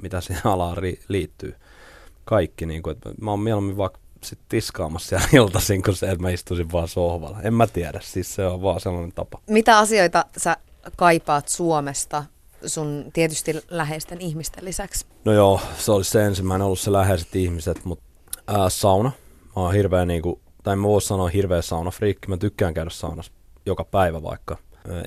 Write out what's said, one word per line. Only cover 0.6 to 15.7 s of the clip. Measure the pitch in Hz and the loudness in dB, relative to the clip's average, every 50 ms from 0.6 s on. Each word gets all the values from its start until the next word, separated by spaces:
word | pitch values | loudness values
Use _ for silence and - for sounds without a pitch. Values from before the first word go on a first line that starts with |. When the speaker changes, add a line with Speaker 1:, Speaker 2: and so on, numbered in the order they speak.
| 87 87 87 | 0 -2 -4
Speaker 1:
ri-, | 87 95 90 - - - - | -4 -4 -6 -6 -8 -8 -4
liittyy. | 101 95 80 - - - - - - - _ - - - - - - - - - - - - | -4 -4 -4 -4 -10 -14 -14 -14 -14 -16 _ -20 -20 -20 -20 -20 -20 -20 -20 -20 -20 -14 -4
Kaikki, | - 113 101 85 - - - 82 | 0 2 2 2 0 -4 -8 -8
niinku, | 82 78 80 - 80 | -6 -6 -6 -6 -8
et | 76 - - - - - | -10 -10 -12 -16 -14 -8
mä | 110 107 | -6 -4
oon | 104 101 | -2 -2
mieluummin | 104 113 110 101 101 98 95 | 0 0 0 0 -2 -2 -2
vaikka | 101 95 92 - - _ - - - | -2 -4 -4 -4 -10 _ -20 -20 -18
sit | - - - - _ - | -16 -16 -16 -16 _ -4
tiskaamassa | - - - - - - 87 76 80 85 - - | -2 -2 -2 -4 -6 -6 -6 -6 -6 -8 -6 -2
siellä | 92 82 80 - | -2 0 4 8
<laughs> | - 135 | 8 8
iltaisin | 113 95 90 92 - - 101 92 | 8 8 4 0 2 2 0 2
kuin | - 107 92 | 2 0 0
se, | - - | 0 -2
että | 95 95 85 | -4 -2 -2
mä | 90 90 | -2 -2
istuisin | 90 87 - - 90 87 85 80 | -2 -4 -4 -6 -4 -4 -4 -2
vaan | 90 85 82 82 | -2 -2 -2 -2
sohvalla. | - 92 87 85 85 85 78 - 98 110 | -2 0 0 0 0 -4 -6 -10 -10 -4
En | - 110 117 | -2 0 4
mä | 113 117 | 4 4
tiedä, | 107 - 87 85 73 - 98 | 2 2 -4 -4 -4 -8 -10
siis | - - - 95 85 - - | -12 -8 -6 -6 -6 -6 -4
se | - 95 | -2 -2
on | 90 90 90 | -2 -2 0
vaan | 95 95 85 92 | 0 0 0 0
sellainen | - 98 90 87 85 85 | -2 -4 -4 -4 -6 -8
tapa. | - - - - - - - | -8 -10 -10 -10 -12 -14 -4
Speaker 2:
Mitä | - 214 220 220 247 226 208 | 2 2 4 6 8 6 6
asioita | 214 208 220 202 175 170 175 170 - - - | 6 4 4 4 4 4 4 0 0 0 -6
sä | 165 - 175 160 - - _ - _ - 180 - | -6 -2 -2 -2 -4 -6 _ -20 _ -20 -14 -4
kaipaat | - 180 175 165 160 - - 147 143 143 - | 2 4 4 4 4 2 0 -2 0 0 -4
Suomesta | - - 175 165 160 147 143 139 135 - - - - 147 143 143 _ _ _ - - - - | -4 -2 0 0 0 0 0 -2 -6 -8 -8 -6 -6 -8 -8 -8 _ _ _ -20 -20 -14 -10
sun | 165 - 160 151 147 147 147 - 151 | -8 -6 -4 -4 -4 -6 -6 -8 -6
tietysti | - 165 165 160 156 - - 165 156 156 - - | 0 0 0 0 0 -4 -4 -4 -6 -6 -8 -8
läheisten | 180 165 151 147 156 156 - - 175 175 | -6 -6 -4 -4 -6 -8 -10 -12 -12 -10
ihmisten | 185 165 151 160 151 - - - 180 | -8 -8 -8 -6 -8 -10 -12 -10 -10
lisäksi? | 190 185 - 196 185 - - - _ _ _ - | -10 -8 -8 -8 -8 -8 -10 -10 _ _ _ 2
Speaker 1:
No | 107 | 4
joo, | 107 104 101 98 98 - - - | 6 8 8 8 6 4 2 -6